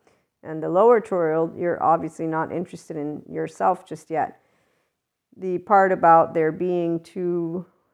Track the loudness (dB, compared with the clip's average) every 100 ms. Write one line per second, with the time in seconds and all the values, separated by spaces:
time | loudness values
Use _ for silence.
0 | _ _ _ _ -14 -10 -2 2 4 4
1 | 2 -2 0 0 -2 -4 -4 0 2 2
2 | 0 -8 -6 -4 -4 -6 -8 -12 -14 -10
3 | -8 -10 -10 -10 -10 -2 -2 -2 -6 -16
4 | -8 -4 -4 -8 _ _ _ _ _ _
5 | _ _ _ -10 -6 -6 2 4 4 4
6 | 6 6 6 2 0 0 -2 -2 -2 -4
7 | -6 -6 -4 -4 -4 -8 -10 _ _